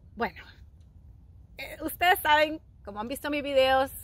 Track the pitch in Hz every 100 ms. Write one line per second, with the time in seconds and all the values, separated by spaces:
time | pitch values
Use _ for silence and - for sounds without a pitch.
0 | - - 220 - - - - - - -
1 | - - - - - - - 311 311 -
2 | 349 392 311 302 302 311 - - - 208
3 | 233 277 294 294 277 269 262 262 269 -